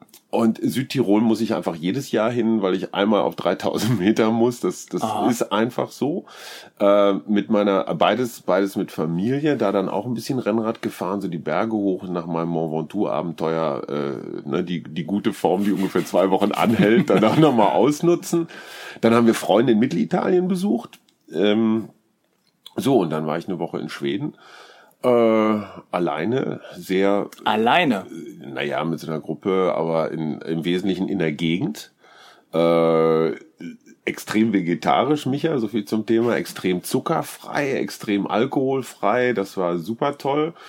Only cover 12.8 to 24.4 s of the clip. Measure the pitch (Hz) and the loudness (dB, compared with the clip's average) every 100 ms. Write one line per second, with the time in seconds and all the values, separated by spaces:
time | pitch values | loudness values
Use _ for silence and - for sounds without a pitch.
12.8 | 78 98 92 58 85 80 80 82 80 67 | -6 -4 -2 -2 -4 -4 -2 -2 -2 -4
13.8 | - 73 71 62 50 50 - 71 90 87 | -6 -6 -4 -6 -8 -10 -4 -4 -2 -6
14.8 | - 78 76 101 107 - 85 92 104 92 | -8 -8 -4 -2 -2 0 0 0 0 0
15.8 | 95 87 78 98 95 92 104 - 92 110 | 0 -2 0 2 4 4 2 2 2 4
16.8 | 101 117 - 95 107 117 156 120 101 76 | 6 6 4 4 4 6 6 6 4 4
17.8 | 120 147 170 170 - 170 165 - - - | 2 2 2 0 0 -2 -2 -8 -18 -16
18.8 | - - 113 117 117 110 - 95 131 110 | -16 -2 4 6 6 4 4 4 6 4
19.8 | 110 165 - 185 - 185 180 185 196 233 | 2 0 0 0 2 2 2 0 0 -2
20.8 | - - _ _ _ 78 101 107 113 110 | -4 -20 _ _ _ 0 2 4 2 0
21.8 | 98 - _ _ _ _ _ _ - - | -4 -14 _ _ _ _ _ _ -14 -4
22.8 | 107 135 85 78 78 80 85 90 82 87 | 2 2 2 -2 -2 -4 -4 -6 -6 -6
23.8 | - - 71 85 147 - | -8 -8 -6 -4 -6 -10